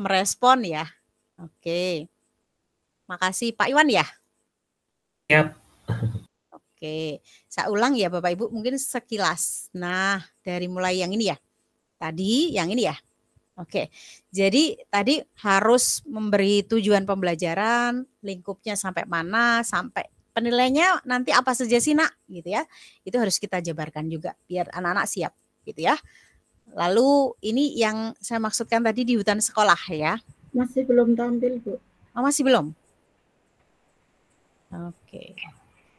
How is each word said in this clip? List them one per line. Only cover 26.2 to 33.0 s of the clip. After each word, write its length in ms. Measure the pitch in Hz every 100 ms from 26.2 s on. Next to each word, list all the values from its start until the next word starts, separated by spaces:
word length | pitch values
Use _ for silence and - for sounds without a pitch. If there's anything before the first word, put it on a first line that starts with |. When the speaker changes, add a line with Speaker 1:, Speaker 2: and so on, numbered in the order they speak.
| _ _ _ _ _
Speaker 1:
Lalu 640 | - 175 202 262 285 269 -
ini 320 | 214 233 294 -
yang 400 | 220 220 226 -
saya 240 | - 226
maksudkan 400 | 214 - 226 233
tadi 240 | 233 220
di 160 | 247 240
hutan 240 | 202 208
sekolah 380 | 214 - 214 175 -
ya. 240 | 160 151 220 - - - 247
Speaker 3:
Masih 320 | 247 - 262
belum 240 | 240 233
tampil, 480 | 233 240 240 247 247
Bu. 160 | 233 - _ _ _ -
Speaker 1:
Oh, 80 |
masih 240 | 269 285 262
belum? 240 | 240 151 156 _ _